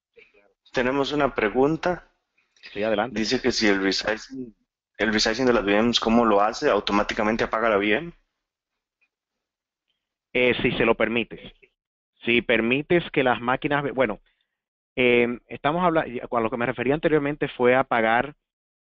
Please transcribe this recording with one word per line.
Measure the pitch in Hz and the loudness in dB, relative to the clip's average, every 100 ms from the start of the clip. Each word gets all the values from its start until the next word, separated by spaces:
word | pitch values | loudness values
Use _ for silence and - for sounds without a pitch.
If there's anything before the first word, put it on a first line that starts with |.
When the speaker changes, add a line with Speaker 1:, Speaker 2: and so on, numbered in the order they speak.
| _ _ _ _ _ _ _ | _ _ _ _ _ _ _
Speaker 1:
tenemos | - 123 139 135 | -2 -2 0 -2
una | 147 139 | 0 -2
pregunta. | - 107 117 139 160 180 175 - _ _ _ _ _ - | 0 -2 2 2 2 -2 -4 -8 _ _ _ _ _ -16
Speaker 2:
Sí, | 104 | -6
adelante. | 107 104 117 110 | -2 0 -2 -2
Speaker 1:
Dice | 110 127 | -2 -2
que | 120 | -2
si | - 110 | 0 2
el | 98 | 2
resizing, | 95 92 - 110 - 135 123 - _ _ _ - | 2 -2 -2 -6 -8 -14 -14 -16 _ _ _ -4
el | 104 | 0
resizing | 107 113 113 131 | 0 0 0 2
de | |
las | 117 | 2
V | 98 101 | 2 2
Ms, | 117 113 | 2 0
¿cómo | 117 113 117 | 2 4 4
lo | 101 | 2
hace? | 107 117 147 | 2 0 0
¿Automáticamente | 101 - 101 104 - 107 113 | 0 0 -2 -2 -2 -2 0
apaga | 117 113 113 | -2 -2 0
la | 101 | 2
V | 104 | 2
M? | 107 170 - _ _ _ _ _ _ _ _ _ _ _ _ _ _ _ _ _ _ _ _ _ | -2 -4 -16 _ _ _ _ _ _ _ _ _ _ _ _ _ _ _ _ _ _ _ _ _
Speaker 2:
Eh, | 127 127 117 | 0 2 2
si | 127 | 0
se | - 113 | 0 0
lo | 113 | 0
permites. | 110 117 110 82 - - _ _ _ _ _ _ | 0 -2 -6 -10 -20 -20 _ _ _ _ _ _
Si | - 120 | -2 0
permites | - 117 113 131 147 175 165 | 2 0 0 -2 0 -2 0
que | - | -2
las | 131 117 | 0 0
máquinas, | 120 131 151 143 143 | -2 -4 -2 -4 -4
bueno, | 113 120 98 _ _ _ _ _ _ _ - | -2 -2 -4 _ _ _ _ _ _ _ 0
eh, | 127 120 120 123 - | 2 4 2 -2 -12
estamos | 127 143 165 | -6 -4 0
habla-, | 180 160 135 | 0 0 -2
a | 120 - 123 | -6 -4 -2
lo | 113 | -2
que | 123 | -2
me | 120 | -4
refería | 123 120 | -2 -2
anteriormente | 151 165 151 143 147 143 | 0 0 0 -2 -4 -6
fue | - 123 127 | 0 4 4
apagar | 135 120 110 117 139 151 _ _ _ _ | 2 0 2 2 0 -6 _ _ _ _